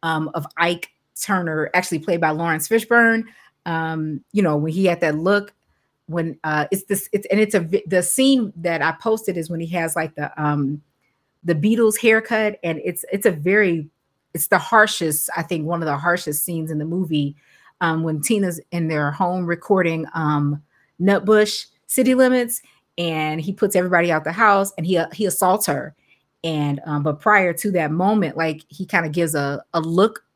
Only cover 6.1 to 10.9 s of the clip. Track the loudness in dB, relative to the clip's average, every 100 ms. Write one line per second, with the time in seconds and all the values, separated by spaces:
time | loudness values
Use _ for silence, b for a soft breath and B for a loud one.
6.1 | -4 -4 -6 -4 -2 -2 -4 -4 -6 -2
7.1 | -6 0 2 2 2 0 -4 0 0 0
8.1 | 2 4 4 2 -4 -4 0 -2 -2 -2
9.1 | -2 -2 -4 -4 -6 -4 -2 -2 -2 -4
10.1 | -6 -8 -2 0 0 0 -4 _